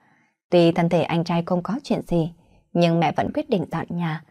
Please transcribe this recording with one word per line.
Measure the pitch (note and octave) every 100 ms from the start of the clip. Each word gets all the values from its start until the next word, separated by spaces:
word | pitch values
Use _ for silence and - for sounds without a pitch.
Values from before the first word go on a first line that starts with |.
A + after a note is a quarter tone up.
| _ _ _ _ -
Tuy | F3 E3+
thân | E3+ E3+
thể | E3+
anh | - E3+
trai | D#3+ E3+ E3+
không | F3+
có | E3+ A#3
chuyện | - F#3+ -
gì, | E3+ D#3+ - _ _ _
nhưng | F3 E3+ E3
mẹ | D#3 D3
vẫn | A2
quyết | - D4+
định | G#3 -
dọn | - -
nhà, | E3+ E3+ D#3 -